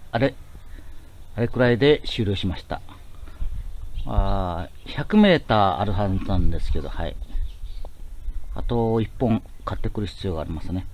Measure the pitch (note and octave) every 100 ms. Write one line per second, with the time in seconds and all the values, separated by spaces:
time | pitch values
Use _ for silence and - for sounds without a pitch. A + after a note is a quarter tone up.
0 | - A#2 - - - - - - - -
1 | - - - - A#2 A#2+ B2 A2+ C#3+ D3
2 | - - G2+ G2 F#2 - - - - -
3 | - - - - - - - - - -
4 | - A2+ - - F2+ E2+ E2+ - - -
5 | - G#3+ G#3 D#3 - A2 G2 C#2+ G2 F#2+
6 | G2+ F#2 - F#2 E2+ E2 - E2 D2+ -
7 | E2 - - - - - - - - -
8 | - - - - - G2 - A#2+ A2+ A2+
9 | G#2 - A#2+ A2 - - - - A2 -
10 | G2 - G2 D#2 D2+ D#2 - F2+ F2